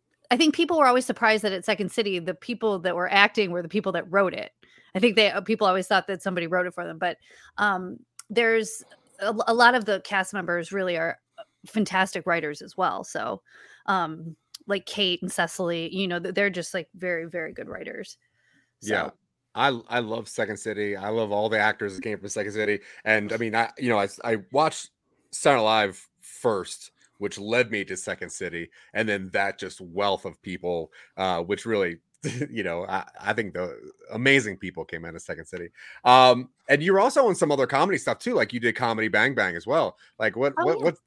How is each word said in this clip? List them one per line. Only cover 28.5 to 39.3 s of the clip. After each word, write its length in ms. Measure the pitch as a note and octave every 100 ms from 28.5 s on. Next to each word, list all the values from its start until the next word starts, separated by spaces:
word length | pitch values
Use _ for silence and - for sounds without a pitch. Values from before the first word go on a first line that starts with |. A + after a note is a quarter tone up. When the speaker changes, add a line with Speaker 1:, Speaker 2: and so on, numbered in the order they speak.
| E2+ E2 _ _
Speaker 2:
And 140 | G#2+ A2
then 220 | G2+ F#2+
that 280 | G2+ G2 F#2+
just 220 | F#2+ -
wealth 460 | F2+ E2+ G2+ F#2 F#2+
of 160 | D#2+
people, 500 | - F2+ F2 E2+ D#2+ - - -
uh, 260 | F#2+ F2
which 240 | F2 G2+ A#2
really, 340 | G#2+ F#2 E2+ _ _
<laughs> 260 | - B2 C#3+
you 140 | A#2
know, 220 | F2+ E2+ F#2+
I, 200 | F#2+ - -
I 100 | G2
think 220 | G#2+ G#2
the 260 | F2+ F2+ - - - -
amazing 460 | A2 C3 C#3 A2 F2+
people 260 | F#2 E2
came 220 | D#2 E2 E2
out 100 | D#2+
of 60 |
Second 240 | - D#2+ D#2+
City. 240 | F2+ E2+ - - -
Um, 460 | B2 B2+ B2+ B2 B2+ _ -
and 160 | C#3+
you 80 | E3
were 80 | F#3+
also 260 | A#3 C#4 B3
on 80 | F3+
some 140 | D#3+
other 180 | C#3 B2+
comedy 300 | C#3 F3 E3
stuff 220 | - -
too. 140 | -
Like, 180 | A3 A2
you 80 | A#2+
did 160 | A2+ -
Comedy 320 | B2 A2 A2
Bang 280 | G#2 A#2+